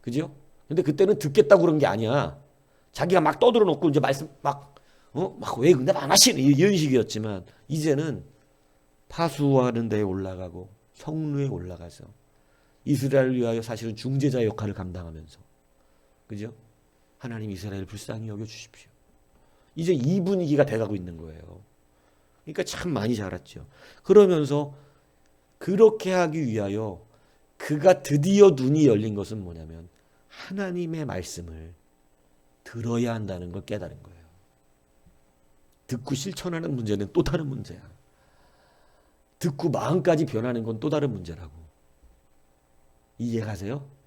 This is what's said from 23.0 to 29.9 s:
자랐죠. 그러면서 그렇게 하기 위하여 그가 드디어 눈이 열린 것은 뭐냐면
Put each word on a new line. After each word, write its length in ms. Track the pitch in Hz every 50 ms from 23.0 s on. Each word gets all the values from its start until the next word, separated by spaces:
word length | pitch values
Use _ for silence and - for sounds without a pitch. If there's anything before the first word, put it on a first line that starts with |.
| 101 113 123
자랐죠. 500 | 107 101 92 92 90 - - - - 67 - _ - - - - - _
그러면서 720 | - 196 208 202 190 180 160 147 135 143 147 147 143 - - - _ _ _ _ _ _ _ _ _ _ _ _ _ _
그렇게 560 | _ - - 190 196 226 214 214 220 - 190 185
하기 320 | 185 175 165 151 160 151
위하여 580 | 120 107 110 101 98 101 107 110 107 92 - - _ _ _ _ _ _ _ _ _ _
그가 460 | _ - - 151 151 147 185 185 185 -
드디어 480 | - 147 143 143 185 196 202 202 196
눈이 360 | 156 127 127 131 147 156 151
열린 280 | 135 113 104 107 110 104
것은 280 | 101 95 90 110 107 95
뭐냐면 460 | 90 85 80 80 78 82 82 82 87